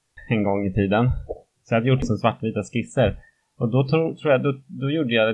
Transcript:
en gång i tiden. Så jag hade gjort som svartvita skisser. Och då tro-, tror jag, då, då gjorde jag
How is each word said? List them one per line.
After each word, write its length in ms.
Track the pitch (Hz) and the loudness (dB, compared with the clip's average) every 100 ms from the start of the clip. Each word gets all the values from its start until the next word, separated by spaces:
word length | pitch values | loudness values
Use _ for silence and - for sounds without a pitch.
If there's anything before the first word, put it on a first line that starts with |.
| _ - - | _ -12 -4
en 140 | 110 | -2
gång 220 | 98 101 101 | 0 -2 -2
i 60 | |
tiden. 360 | 101 98 107 123 - - - _ _ | 0 2 2 2 0 -6 -14 _ _
Så 120 | - | -2
jag 60 | 113 | 0
hade 80 | 123 | 2
gjort 160 | 131 | 0
som 120 | - 104 | 0 0
svartvita 460 | 113 - 113 104 | 0 0 -4 -4
skisser. 560 | - 117 - 139 104 - - _ _ - | -4 -6 -4 0 0 0 -14 _ _ -6
Och 120 | 120 | 0
då 180 | 127 131 | 0 2
tro-, 280 | 160 160 - | 0 0 -2
tror 160 | 156 | 0
jag, 100 | 127 | 2
då, 100 | 139 131 - | 0 -4 -10
då 240 | 127 139 | -8 -4
gjorde 240 | 160 127 | -2 0
jag 140 | 117 110 | 2 2